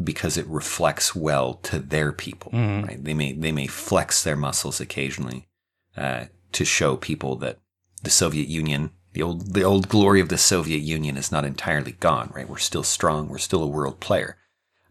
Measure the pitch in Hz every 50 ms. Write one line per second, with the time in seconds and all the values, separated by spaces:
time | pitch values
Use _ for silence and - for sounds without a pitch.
0 | 87 - 76 - - 82 73 87 73 71 78 73 - - - - 85 76 73 -
1 | - - - 90 78 78 73 69 65 64 65 - - - - 78 67 69 76 78
2 | 78 73 71 - - - - - - - 113 113 117 107 101 101 101 - - 65
3 | 67 78 78 78 73 69 65 76 80 80 78 73 67 67 - - - - 101 90
4 | 73 - - - - 92 76 73 71 67 64 - - 71 65 - 71 - - 71
5 | 69 67 65 - 71 62 62 65 - _ _ _ _ _ _ _ _ _ _ -
6 | 69 67 64 60 60 - - _ _ _ - - 90 - - - 82 73 65 64
7 | - - 78 - - 67 65 64 67 62 - - _ _ _ _ _ _ _ -
8 | - - - - 92 82 73 76 73 65 80 80 78 76 73 71 76 78 - _
9 | _ _ - 85 78 87 87 85 92 95 90 101 92 95 101 98 95 - - 107
10 | 101 98 101 98 90 78 87 - - - 101 90 78 80 80 76 76 78 80 78
11 | 76 73 69 69 67 - 82 76 71 71 69 - - - 80 73 71 - - -
12 | - 85 73 62 58 - - - 64 65 69 - - - - 80 71 - - -
13 | - 82 78 76 76 73 69 65 - - - 87 80 73 71 76 71 69 - -
14 | - - 101 82 - - - - _ _ _ _ _ _ _ _ _ _